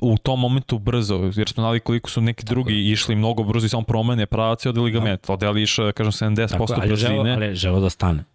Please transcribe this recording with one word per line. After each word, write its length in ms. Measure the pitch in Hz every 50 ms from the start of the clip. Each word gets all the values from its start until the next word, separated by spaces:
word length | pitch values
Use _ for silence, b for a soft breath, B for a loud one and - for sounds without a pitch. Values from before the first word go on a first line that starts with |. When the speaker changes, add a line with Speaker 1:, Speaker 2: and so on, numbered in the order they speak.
Speaker 1:
u 160 | - 123 110 107
tom 220 | - 135 131 127
momentu 400 | 127 123 127 135 131 - 123 110
brzo, 360 | 101 120 120 120 110 104 101
jer 340 | 90 92 95 101 107 107 -
smo 120 | - -
znali 180 | 113 113 117 113
koliko 300 | - - 117 120 - -
su 120 | - 120
neki 200 | 113 117 117 -
Speaker 2:
Tako 80 | - -
Speaker 1:
drugi 220 | 123 127 127 117 107
Speaker 2:
je. 160 | 104 101 104
Speaker 1:
išli 240 | 107 107 - - 110
mnogo 280 | 107 107 113 117 113 110
brzo 220 | 101 107 117 113
i 40 | 107
samo 140 | 127 113 113
promene 420 | - 110 110 113 120 123 117 104
pravac 400 | - - 110 113 113 117 - -
i 40 | 131
odeli 160 | 117 117 120
ligament. 420 | 117 110 117 110 107 95 92 - -
Speaker 2:
Da. 60 | 98
Speaker 1:
Odeli 280 | 92 107 104 104 107
išao, 240 | 107 107 - - 110
da 60 | 104
kažem, 200 | 101 - 110 107
sedamdeset 460 | 104 - 110 107 107 107 113 107 95 95
posto 180 | 113 110 117
Speaker 2:
Tako 100 | 117 95
je, 40 | 101
ali 80 | 107 104
želeo, 260 | 107 - - 104 -
Speaker 1:
brzine. 120 | 120 123 117
Speaker 2:
ali 180 | 107 104 95
želeo 240 | 92 95 92 90 98
da 100 | 98 92
stane. 340 | - - 98 90 82 73 - - _